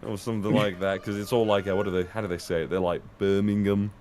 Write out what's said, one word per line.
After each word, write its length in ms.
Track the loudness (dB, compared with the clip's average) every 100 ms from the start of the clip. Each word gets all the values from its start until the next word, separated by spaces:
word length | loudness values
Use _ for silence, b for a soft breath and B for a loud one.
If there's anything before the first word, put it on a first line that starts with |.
| -8
Or 120 | -8
something 340 | -4 -4 2
like 280 | 2 2 0
that, 220 | -2 -2
cause 140 | -4 -6
it's 160 | 0
all 140 | 2 4
like, 200 | 2 2
uh, 80 |
what 100 | 0
do 60 | 2
they, 140 | 0
how 160 | -2 -4
do 80 | -6
they 100 | -6
say 260 | -2 -2
it? 60 | 0
They're 80 | 0
like, 220 | 0 -2 -6 -2
Birmingham 720 | 2 2 2 2 2 2 0 -6